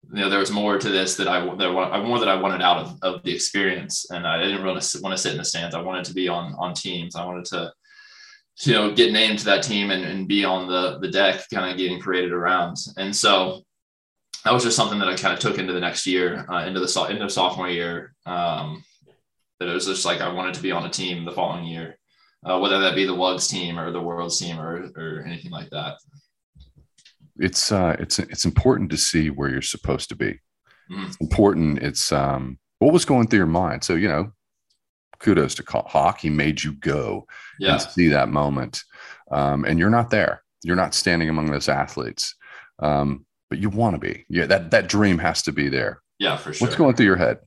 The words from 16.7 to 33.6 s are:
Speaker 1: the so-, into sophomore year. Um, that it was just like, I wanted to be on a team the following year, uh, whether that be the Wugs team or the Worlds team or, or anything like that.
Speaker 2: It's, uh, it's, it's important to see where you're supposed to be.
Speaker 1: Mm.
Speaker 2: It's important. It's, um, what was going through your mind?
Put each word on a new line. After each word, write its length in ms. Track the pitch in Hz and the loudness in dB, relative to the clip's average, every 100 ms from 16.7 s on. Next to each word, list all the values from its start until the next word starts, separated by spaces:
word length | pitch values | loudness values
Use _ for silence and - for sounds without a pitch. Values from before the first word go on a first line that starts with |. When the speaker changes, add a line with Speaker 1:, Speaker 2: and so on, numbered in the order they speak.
| 95 | -4
Speaker 1:
the 80 | 90 | -2
so-, 180 | 101 82 | -2 -2
into 240 | 104 98 | -4 -4
sophomore 400 | - 90 95 90 | 0 0 0 -4
year. 440 | 87 85 85 - _ - | -4 -4 -6 -12 _ -8
Um, 580 | 87 85 78 76 78 - _ _ _ _ _ _ _ | -4 -2 -4 -6 -10 -16 _ _ _ _ _ _ _
that 100 | 87 | -4
it 40 | |
was 120 | 90 95 | -2 -2
just 200 | 95 - | -2 -2
like, 160 | 90 | -2
I 120 | 87 | -2
wanted 220 | 90 92 87 | -4 -6 -4
to 80 | |
be 80 | 92 | -4
on 160 | 87 85 | -2 -4
a 20 | |
team 340 | - 92 87 | -6 -6 -6
the 80 | 85 | -6
following 340 | 90 90 85 82 | -4 -4 -4 -8
year, 300 | 82 82 - _ _ _ _ | -10 -12 -16 _ _ _ _
uh, 140 | 82 92 | -4 0
whether 220 | 98 95 | 2 2
that 160 | 95 90 | 2 2
be 100 | 95 | 0
the 100 | 90 | 0
Wugs 320 | 92 90 - | 0 0 -4
team 320 | 95 87 85 | -4 -6 -6
or 120 | 82 | -6
the 100 | 87 | -6
Worlds 380 | 85 85 85 - | -6 -6 -4 -4
team 200 | 87 82 | -6 -8
or, 300 | 80 85 90 80 | -8 -8 -10 -12
or 280 | 80 78 76 | -10 -10 -10
anything 240 | 85 - | -12 -12
like 180 | 82 80 | -14 -12
that. 280 | 76 76 - _ _ _ _ _ _ - _ _ _ _ _ _ - | -10 -10 -12 _ _ _ _ _ _ -20 _ _ _ _ _ _ -2
Speaker 2:
It's, 340 | - - - | 0 0 0
uh, 240 | 101 87 78 | 2 2 0
it's, 200 | 87 - | -2 -4
it's 260 | - - 87 | -4 -2 2
important 440 | - 123 127 85 | 4 4 2 0
to 60 | 73 | 0
see 320 | - 82 78 | 0 2 0
where 200 | 69 69 | -2 -4
you're 120 | 65 | -2
supposed 480 | - - - 67 - | -4 -6 -4 -4 -4
to 60 | - | -4
be. 240 | - - _ _ _ _ _ | -6 -6 _ _ _ _ _
Speaker 1:
Mm. 160 | 95 92 | -12 -12
Speaker 2:
It's 100 | - | -6
important. 640 | 80 - 101 82 80 73 | 0 6 6 6 2 2
It's, 320 | 71 - - | -2 -2 0
um, 460 | 73 69 67 64 65 _ _ | 2 2 -2 -6 -12 _ _
what 140 | 131 | 6
was 120 | 165 - | 6 6
going 220 | 131 110 | 4 6
through 120 | 110 | 4
your 60 | 85 | 4
mind? 360 | 82 | 2